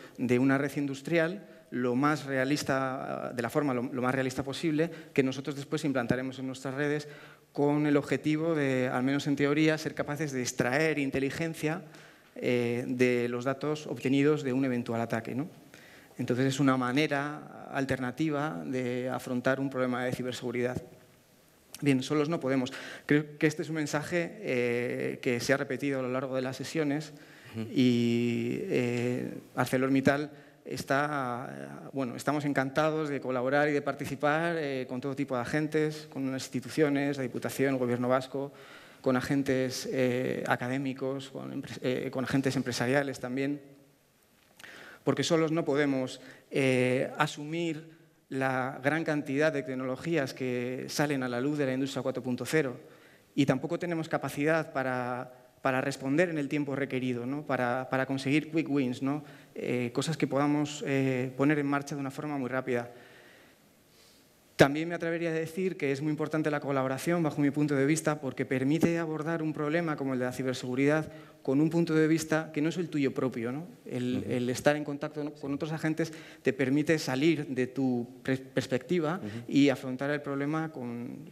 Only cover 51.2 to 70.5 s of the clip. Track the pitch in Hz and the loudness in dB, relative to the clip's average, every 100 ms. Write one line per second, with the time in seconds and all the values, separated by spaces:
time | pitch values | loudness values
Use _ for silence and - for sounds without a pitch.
51.2 | 127 120 139 147 131 131 135 135 131 127 | 0 0 0 0 0 0 -2 -2 -4 -2
52.2 | 127 123 123 156 135 - - - - - | -2 -4 0 2 2 -4 -14 -20 -20 -20
53.2 | _ - 143 131 156 170 175 165 156 147 | _ 2 4 4 0 -2 -2 -2 -2 -2
54.2 | 139 143 147 160 156 139 131 127 123 123 | -2 0 2 2 0 -2 -2 -2 -2 -6
55.2 | 131 - - _ 135 131 135 135 135 151 | -8 -14 -20 _ 0 2 0 -2 0 2
56.2 | 180 156 139 151 143 135 139 131 127 120 | 2 0 -2 -2 0 -2 -2 -2 -2 -2
57.2 | 123 143 151 127 123 127 131 131 131 135 | -4 -6 -2 0 0 0 -2 -2 0 -2
58.2 | 135 151 151 160 143 143 123 120 135 147 | 2 2 2 0 2 2 2 0 -2 -2
59.2 | - - - - - 123 120 139 151 151 | -6 -18 -16 -8 -2 0 0 -2 -2 0
60.2 | 139 131 147 147 147 - 147 135 135 127 | 0 2 2 2 0 -2 0 2 2 0
61.2 | 127 123 143 147 139 143 139 143 135 143 | -2 2 2 2 0 -2 -4 -6 -6 -6
62.2 | 151 143 123 131 131 120 117 - - - | -6 -4 -4 -2 0 -2 -2 -12 -20 -20
63.2 | - - - _ _ _ _ - - - | -20 -20 -20 _ _ _ _ -20 -20 -20
64.2 | _ _ _ - 143 147 170 170 170 170 | _ _ _ 6 6 4 -4 -4 -2 -2
65.2 | 165 160 160 190 185 - 139 135 156 151 | -2 -2 -4 -2 -2 0 -2 0 0 0
66.2 | 151 156 151 147 135 139 131 135 170 175 | 0 0 0 0 0 0 0 0 0 2
67.2 | 151 147 143 147 151 139 139 156 156 151 | 2 2 2 4 2 4 4 4 2 0
68.2 | 135 127 131 131 131 160 170 165 160 156 | -2 -4 -2 0 2 4 4 2 -2 -2
69.2 | 151 170 156 151 147 170 165 147 135 127 | -2 -2 -2 -2 0 0 0 -2 -2 0
70.2 | 123 120 131 | -2 -2 -2